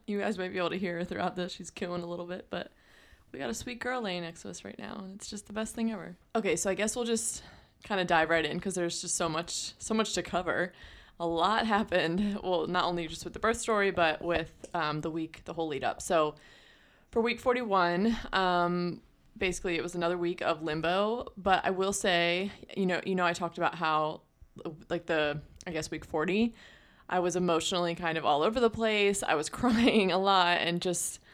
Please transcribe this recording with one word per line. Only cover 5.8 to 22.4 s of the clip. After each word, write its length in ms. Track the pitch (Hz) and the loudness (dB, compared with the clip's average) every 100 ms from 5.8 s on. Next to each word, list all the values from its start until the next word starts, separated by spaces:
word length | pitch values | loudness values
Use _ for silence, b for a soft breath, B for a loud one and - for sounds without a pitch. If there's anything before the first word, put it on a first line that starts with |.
| 226 | -4
ever. 220 | 214 165 180 _ 226 | -4 -10 -16 _ -2
Okay, 200 | 202 165 | 2 2
so 120 | 202 | 2
I 60 | |
guess 200 | 185 214 | 0 0
we'll 120 | 247 233 | -2 0
just 360 | 226 - - B B B B | 0 0 -6 B B B B
kinda 200 | - 196 | -4 -2
dive 240 | 180 170 160 | 2 4 4
right 160 | 165 | 4
in 160 | 156 160 | 2 -2
'cause 140 | 190 | -4
there's 260 | 180 170 170 | -2 -2 -2
just 160 | 175 - | -4 -2
so 140 | 170 | 0
much, 420 | 156 175 - - - | -2 -4 -6 -8 -8
so 160 | - | -2
much 180 | 220 214 | 0 0
to 100 | - | -2
cover. 520 | 170 180 175 113 180 B B B B B | -2 -2 0 0 0 B B B B B
A 80 | 170 | -2
lot 400 | 165 180 220 226 | 2 2 2 2
happened, 760 | 208 208 180 160 175 208 202 | 2 2 2 2 2 0 -2
well, 240 | - 180 156 | -2 0 0
not 180 | 180 | 0
only 220 | 170 175 160 | 0 0 -4
just 180 | 170 | -8
with 100 | 175 | -10
the 40 | - | -2
birth 200 | 214 226 | 0 0
story, 320 | - 214 196 | 0 2 2
but 320 | 175 165 - | 4 2 2
with, 280 | 170 165 165 - - | 0 -2 -2 -12 -6
um, 300 | 175 151 151 | -2 -2 -2
the 80 | 165 | -4
week, 320 | 165 160 - | -4 -6 -10
the 80 | - | -10
whole 160 | 165 160 | -6 -4
lead 160 | 135 | -2
up. 160 | 120 - | -2 -2
So 340 | - 170 151 151 B B B B B B B | 2 4 2 0 B B B B B B B
for 100 | 233 | 0
week 200 | 233 226 | 0 0
forty-one, 760 | 262 247 233 190 175 175 214 226 - | 0 0 4 4 4 4 2 0 -2
um, 680 | 196 185 175 175 175 175 - - _ _ - | 0 4 4 4 2 -2 -6 -12 _ _ -4
basically 400 | 190 175 190 165 | -2 -2 -2 -2
it 60 | |
was 120 | 170 | -2
another 220 | 175 170 175 | -2 0 0
week 240 | 175 180 | -2 -2
of 220 | - 160 | -2 -2
limbo, 680 | 160 156 160 185 208 240 - - | -2 -2 0 2 0 -2 -6 -4
but 260 | 190 185 | 2 2
I 80 | - | 2
will 220 | 190 190 | 0 0
say, 580 | 196 208 175 170 175 | 0 2 4 4 2